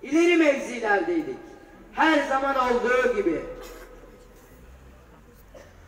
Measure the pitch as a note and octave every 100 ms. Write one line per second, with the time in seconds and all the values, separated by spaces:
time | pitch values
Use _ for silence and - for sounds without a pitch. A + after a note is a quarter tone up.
0 | B3 D4+ F4 E4+ D#4 C4 G3 A#3+ A3 G3
1 | E3+ E3+ - - - - - - - -
2 | D#4 D#4 C4+ C4+ C#4 C4 B3+ A#3+ A#3 B3+
3 | B3 G#3+ F#3 C#3+ - - - - - -
4 | - - - - - - - - - -
5 | - - - - - - - -